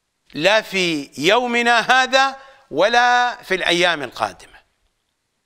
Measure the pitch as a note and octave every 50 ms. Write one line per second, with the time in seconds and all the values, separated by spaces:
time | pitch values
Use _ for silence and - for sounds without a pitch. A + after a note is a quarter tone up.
0 | _ _ _ _ _ _ - D3 D#3 F#3 G#3+ A3 G#3 - G3 F#3+ F3+ E3+ D#3+ C#3+
1 | C#3 - - A#2+ C#3+ F3 G#3+ B3 B3+ A#3+ A#3+ A#3+ A#3+ A#3 A#3+ A3+ F#3 - B3+ C4
2 | B3+ A#3+ C4 C4 C4+ - - - - - - _ _ _ C3 D3 F#3 A3+ A#3 A#3+
3 | B3 B3 B3 B3 B3 B3 G#3+ - - - F#3 F3+ D3+ E3 F3 F3 F3+ F3 E3 D3
4 | C3+ A2+ - - A2 G2 F2+ - - - - - _ _ _ _ _ _ _ _
5 | _ _ _ _ _ _ _ _ _